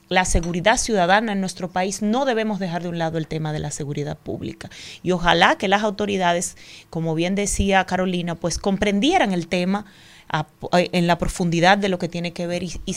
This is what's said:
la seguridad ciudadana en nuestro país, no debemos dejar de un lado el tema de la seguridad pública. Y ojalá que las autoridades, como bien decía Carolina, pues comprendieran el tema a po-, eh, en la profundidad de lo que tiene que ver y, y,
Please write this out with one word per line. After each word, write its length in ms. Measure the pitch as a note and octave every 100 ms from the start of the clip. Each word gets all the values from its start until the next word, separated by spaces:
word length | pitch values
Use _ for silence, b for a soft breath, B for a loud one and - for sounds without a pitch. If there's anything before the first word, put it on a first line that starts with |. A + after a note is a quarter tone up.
| -
la 160 | F#3
seguridad 520 | F3+ F3 E3+ F3 G3+ B3
ciudadana 560 | - G3+ F3 G3+ A3+
en 80 | G3
nuestro 300 | F#3 - F3+
país, 320 | F#3 G3 F#3+
no 240 | G#3 B3 C#4
debemos 320 | A3+ A3 F#3+
dejar 240 | F3+ E3+
de 80 | F3
un 80 | E3+
lado 200 | D#3+ E3
el 80 | D3+
tema 260 | D#3+ D#3
de 60 | D3+
la 120 | D3
seguridad 460 | - C#3+ D3 D3 D3+
pública. 540 | - - - - - B B B
Y 80 | E3+
ojalá 440 | F3+ F3 E3 G#3 D#4
que 120 | G3
las 140 | G3+
autoridades, 760 | G#3+ G3+ G3+ G3 F3 F3 - - B B B
como 240 | E3 E3
bien 200 | D#3+ F3
decía 500 | G3+ G3+ - G3 F#3+ F3+
Carolina, 480 | F#3 F#3+ F3+ E3+
pues 240 | E3 E3+ -
comprendieran 760 | G3+ F#3+ G#3 G3+ C#4 F#4 A3+
el 160 | F3+ D#3+
tema 380 | F3+ F3+ G#3 - B B B B
a 180 | D#3 -
po-, 240 | _ - F3+
eh, 120 | -
en 140 | F3+ E3+
la 120 | E3+
profundidad 600 | E3+ - F3 E3 F3 G3+
de 100 | G3
lo 100 | F3+
que 100 | E3+
tiene 240 | F3 F3
que 140 | E3+ F3
ver 160 | F3
y, 180 | F3 -
y, 120 | -